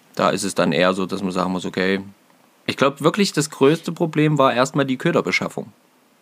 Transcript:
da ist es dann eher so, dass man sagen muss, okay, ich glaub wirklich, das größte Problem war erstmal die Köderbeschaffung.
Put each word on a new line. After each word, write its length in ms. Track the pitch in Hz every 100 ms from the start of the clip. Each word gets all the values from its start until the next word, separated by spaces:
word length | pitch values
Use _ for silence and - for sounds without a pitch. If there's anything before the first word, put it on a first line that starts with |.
| _ -
da 140 | 92
ist 140 | 92
es 100 | 95 -
dann 160 | 90
eher 220 | 76 90
so, 120 | 95 90
dass 160 | 95
man 80 | 98
sagen 200 | 92 92
muss, 140 | 92 92
okay, 360 | 95 92 98 95 - _ _ _ _ -
ich 100 | -
glaub 240 | 135 139
wirklich, 320 | 147 175 196
das 160 | - 147
größte 420 | - 135 160 -
Problem 440 | 165 170 151 151 151
war 160 | 131
erstmal 320 | 117 131 151 135
die 120 | 127
Köderbeschaffung. 720 | 170 151 - - 87 - - _ _ _ _ _